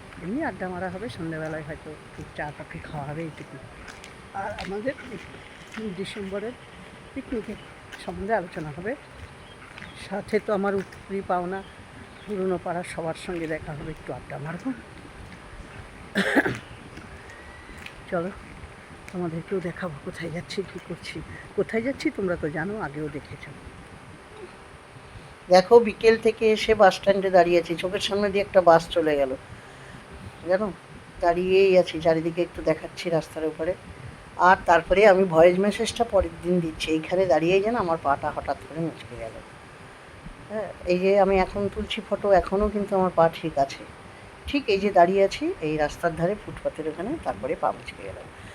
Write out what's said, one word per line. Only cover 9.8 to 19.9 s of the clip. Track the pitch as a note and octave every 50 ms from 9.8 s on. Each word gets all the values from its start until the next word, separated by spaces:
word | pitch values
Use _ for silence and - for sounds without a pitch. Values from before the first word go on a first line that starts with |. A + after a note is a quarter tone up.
| - - - - - -
সাথে | G3 G3+ G3 - A3+ G#3
তো | - - G#3+
আমার | F#3+ G3 G3+ G3
উপরি | G3 F#3 - - - - - G3 G3 F#3
পাওনা | - F#3 F3+ F3 F3+ F#3+ G3 F#3+ - - - - - - - - - - - -
পুরনো | - G#3 F#3 F#3 F#3+ F3+ E3+ -
পাড়ার | F#3 E3 F3 F3+
সবার | - - E3+ E3 D#3+ D#3 - -
সঙ্গে | - F3+ E3+ E3
দেখা | D#3 D#3+ D#3 - E3+
হবে, | D3+ C#3+ E3 D#3+
একটু | D3+ - - - C3+
আড্ডা | B2 - - C#3
মারবো। | C#3 C#3 D#3 E3 F3 - C4+ B3+ - - - - - - - - - - - - - - - - - - - - - - - - - - - - G3+ - - - - - - B2+ - - - - - - - - - - - - - - - - - - - - - - - - - - - - - - -
চলো, | F#3+ F3 E3+ F#3+ F#3+ - - - - - - - - - - - - - - -
তোমাদেরকেও | - F3+ F3 E3+ D#3+ E3+ D#3+ - G3+ F#3+
দেখাবো | F3 F3+ D#3+ - F#3+ F3